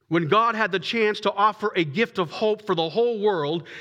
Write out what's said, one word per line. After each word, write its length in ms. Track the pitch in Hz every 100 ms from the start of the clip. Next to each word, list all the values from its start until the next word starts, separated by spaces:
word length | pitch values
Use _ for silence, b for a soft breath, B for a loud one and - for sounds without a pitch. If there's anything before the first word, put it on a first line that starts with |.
| -
When 220 | 165 160
God 260 | 208 233
had 160 | 220 208
the 80 | 185
chance 400 | - 233 214 208
to 120 | 202
offer 400 | 202 214 202 208
a 80 | 196
gift 360 | 160 143 226 -
of 120 | 165
hope 340 | - 220 208
for 120 | - 170
the 120 | 165
whole 320 | 165 240 226
world, 460 | 208 185 143 165 - B